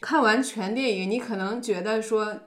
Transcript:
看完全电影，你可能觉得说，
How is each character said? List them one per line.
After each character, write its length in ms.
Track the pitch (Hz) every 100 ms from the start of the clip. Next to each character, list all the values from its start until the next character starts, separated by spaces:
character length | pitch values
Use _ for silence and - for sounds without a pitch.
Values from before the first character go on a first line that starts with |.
看 220 | - 311
完 200 | 226 220
全 320 | 262 220 190
电 160 | 226 262
影， 200 | 190 185
你 100 | 233
可 160 | 247 202
能 240 | 190 233
觉 220 | 240 185
得 180 | 202 220
说， 340 | 220 214 214 208